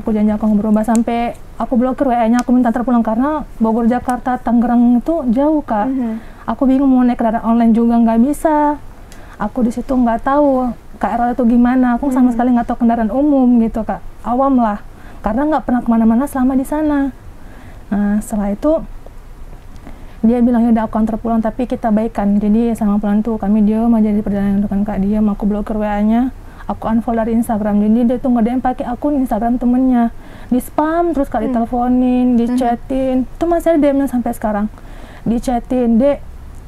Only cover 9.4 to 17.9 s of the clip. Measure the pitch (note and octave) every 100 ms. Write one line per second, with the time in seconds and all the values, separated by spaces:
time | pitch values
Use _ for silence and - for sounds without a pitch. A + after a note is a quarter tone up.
9.4 | G#3+ B3+ A#3+ A#3+ A#3 B3+ A#3 A3+ C4+ C#4+
10.4 | C#4+ B3+ B3 A3 - - G3+ A#3 A#3+ B3
11.4 | A#3 A#3+ A#3+ B3+ B3 A#3+ C#4+ B3+ B3 A#3
12.4 | B3 A#3+ A#3+ A#3+ A#3 A#3 A3 B3+ D4 C4+
13.4 | B3 A#3+ A3+ A3+ G#3+ G3 - - A3 B3
14.4 | C4+ B3+ A3 G#3 - - - - G3+ A3
15.4 | D4+ D4 - B3 A#3 A3+ A3+ A3+ C#4+ C4
16.4 | B3+ C4+ C4+ D4 D4+ C#4+ C#4 - - -
17.4 | - - - - -